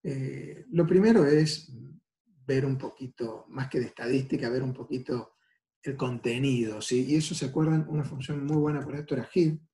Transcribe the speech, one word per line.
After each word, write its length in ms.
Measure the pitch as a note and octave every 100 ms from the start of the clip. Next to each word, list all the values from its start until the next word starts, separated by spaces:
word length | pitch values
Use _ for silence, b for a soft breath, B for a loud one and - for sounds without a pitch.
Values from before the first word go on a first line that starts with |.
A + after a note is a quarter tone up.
Eh, 600 | E3+ C3+ C3+ C3+ - - -
lo 140 | E3
primero 400 | E3 F#3 G#3+ A3+
es 460 | C#3+ D3+ D#3 - - - - - _ _ _ D#3+
ver 200 | C3 C3+
un 120 | C#3 C3
poquito, 680 | B2 - B2+ _ A#2 A2 -
más 220 | B2+ C3+
que 100 | -
de 60 |
estadística, 640 | A2+ - A#2+ C3+ C3 B2+ B2
ver 120 | C3
un 120 | C3
poquito 600 | B2+ - B2+ - B2 - _ _ _ _ _
el 140 | -
contenido, 840 | C3 B2+ A#2+ A#2+ A#2+ C#3 B2 A2 G#2
¿sí? 240 | - B2
Y 100 | C3
eso, 180 | D3+ D#3
¿se 120 | E3
acuerdan? 400 | C3 D3+ D#3 D#3+ D#3
Una 160 | D3+
función 420 | C3 C#3 - C#3+
muy 120 | C#3 D#3
buena 260 | D3+ D3
para 160 | C#3 D3+
esto 160 | -
era 140 | C3 A#2
hid 240 | F#3 D#3+ D#3 _